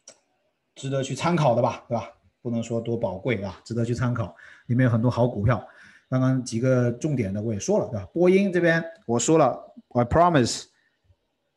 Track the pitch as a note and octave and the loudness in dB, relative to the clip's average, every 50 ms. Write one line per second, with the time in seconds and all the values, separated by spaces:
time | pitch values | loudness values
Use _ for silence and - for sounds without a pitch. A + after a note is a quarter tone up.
0 | _ - - _ _ _ _ _ _ _ _ _ _ _ _ - - C3+ C#3 C#3 | _ -20 -20 _ _ _ _ _ _ _ _ _ _ _ _ -12 -8 -4 -4 -4
1 | C3 - C#3 - - E3+ F3 D#3 D3+ C3 A#2 A#2+ A#2+ A#2 - - - - A#2+ A2+ | -4 -4 -6 -2 -2 0 2 2 2 2 2 2 2 0 -2 -4 -8 -6 -6 -6
2 | G#2+ - - _ _ _ _ _ - A#2+ A#2 A#2 A2+ - A#2 A#2 A2+ A#2 A#2 A#2 | -6 -8 -16 _ _ _ _ _ -8 -6 -6 -4 -4 -4 -6 -6 -4 -4 -6 -4
3 | A#2 A2+ F#2+ - - C3 A#2 G2+ - - - - - - A2+ A#2 A#2 A#2+ A#2+ A#2+ | -4 -6 -6 -4 -4 -4 -4 -4 -4 -8 -12 -12 -12 -8 -6 -4 -2 -2 -2 -2
4 | B2+ A#2+ A#2+ - A2 F#2 - - - - - - _ - A#2+ B2+ C3 A#2+ A2+ A2 | -2 -2 -2 -4 -6 -8 -10 -16 -20 -20 -20 -12 _ -2 0 2 2 2 2 2
5 | A#2 B2 - A#2 A#2+ B2 - G#2 G2+ A#2+ A#2+ G2+ - - - - - - - _ | 0 0 2 2 0 0 0 0 0 0 0 0 -4 -10 -20 -20 -20 -20 -20 _
6 | _ - C3 C3 C3 C3 C3 B2+ A#2 - A#2 A2+ B2 C3 C3 B2 B2 A#2+ A#2 - | _ -4 -2 0 2 2 0 0 -2 -4 -4 -2 0 2 2 2 2 0 -2 -2
7 | - D#3 C#3+ A#2+ G#2+ F#2+ G2 G#2 G#2 A#2 G#2+ G2 - - G3+ G#3 - - B2 G2+ | -4 -4 -2 -2 -2 -2 -4 -4 -4 -4 -4 -4 -2 -2 -2 -2 -2 -2 -6 -8
8 | F#2 - - E3 F3 F3+ F#3+ F#3+ G3+ F#3+ F3 F3+ E3+ E3 E3 E3 E3 - - - | -10 -6 -2 2 4 4 4 4 2 2 0 2 2 2 2 2 -2 -6 -12 -12
9 | _ - A#2 A#2 - D#3 D#3+ D#3+ C#3+ A#2+ - - - - - - - _ - B2 | _ -2 -2 0 2 4 4 6 4 4 2 -2 -10 -18 -20 -20 -12 _ 0 0
10 | A#2+ - - D#3 E3+ F3+ E3 C#3 A#2 A2 - - - - _ _ _ _ _ _ | 0 2 4 4 4 6 6 4 2 2 0 -6 -10 -16 _ _ _ _ _ _
11 | _ _ _ _ _ _ _ _ _ _ _ | _ _ _ _ _ _ _ _ _ _ _